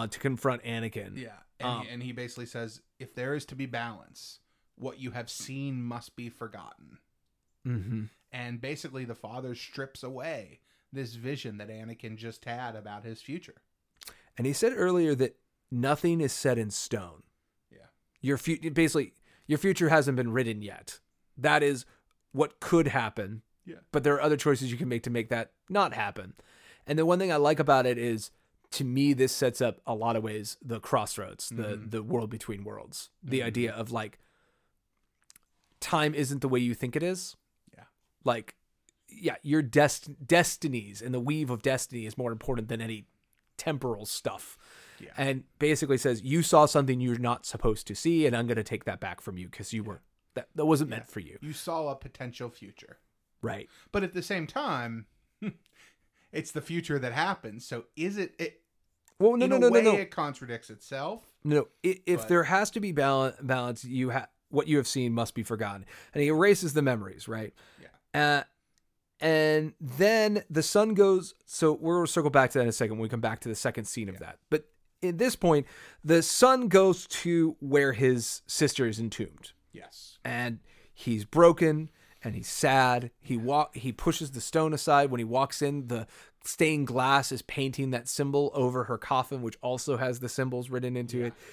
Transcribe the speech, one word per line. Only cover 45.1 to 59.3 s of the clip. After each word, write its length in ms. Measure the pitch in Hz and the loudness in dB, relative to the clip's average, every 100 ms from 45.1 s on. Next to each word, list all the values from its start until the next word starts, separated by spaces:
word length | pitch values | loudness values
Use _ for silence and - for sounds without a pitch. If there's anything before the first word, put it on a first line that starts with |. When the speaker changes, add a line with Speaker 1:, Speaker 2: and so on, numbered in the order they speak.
| - | -4
Speaker 1:
And 260 | 139 135 - - | -2 -2 -8 0
basically 380 | 151 147 139 131 | 2 2 2 2
says, 240 | 131 117 | 2 0
"You 200 | 131 160 | 0 0
saw 220 | 156 160 151 | 6 8 8
something 340 | 151 135 127 | 6 2 2
you're 160 | 123 117 | 0 0
not 260 | 120 120 - | -2 -4 -6
supposed 420 | 113 117 104 - | -2 0 0 -4
to 80 | 98 | -4
see, 300 | 160 170 147 | 0 4 4
and 100 | 117 | 2
I'm 120 | 120 | 0
gonna 160 | 110 | -2
take 220 | 104 110 - | -2 -6 -6
that 140 | 92 | -8
back 220 | 95 90 | -10 -10
from 160 | - 90 | -12 -12
you 120 | 90 | -14
'cause 240 | - 101 | -14 -10
you 100 | 113 | -8
Speaker 2:
Yeah. 40 | 104 | -8
Speaker 1:
were, 120 | 90 _ _ _ 123 | -12 _ _ _ -12
that, 140 | - - | -8 0
that 100 | 156 | 4
wasn't 240 | 147 151 | 4 2
Speaker 2:
Yeah. 80 | 113 | -6
Speaker 1:
meant 120 | 117 | -12
for 100 | - | -14
you." 180 | 78 - | -14 -14
Speaker 2:
You 120 | 147 | -14
saw 360 | 147 - 165 151 | -12 -8 -6 -6
a 60 | 135 | -8
potential 540 | - - 127 - 120 | -12 -14 -14 -12 -14
future. 500 | - 98 - - - _ _ _ _ | -14 -20 -20 -20 -20 _ _ _ _
Speaker 1:
Right. 280 | 113 104 - - _ | -8 -8 -14 -20 _
Speaker 2:
But 120 | 202 | -4
at 100 | 185 | -4
the 80 | 180 | -4
same 260 | - 190 156 | -6 -6 -4
time, 580 | 277 277 139 117 113 110 _ _ _ | -6 -4 -4 -6 -10 -14 _ _ _
<laughs> 920 | 208 - _ _ - _ _ _ _ | -10 -10 _ _ -20 _ _ _ _
it's 200 | 156 160 | -10 -8
the 100 | 156 | -10
future 360 | 147 170 165 143 | -6 -6 -2 -2
that 140 | 123 | -2
happens. 520 | 131 180 185 113 110 - | -2 -2 -4 -10 -14 -12
So 200 | 120 - - | -12 -10 -8
is 220 | 175 202 | -6 -4
it, 180 | 180 - | -8 -8
it 220 | 160 - _ _ _ _ _ - | -10 -10 _ _ _ _ _ 4
Speaker 1:
Well, 180 | 208 | 6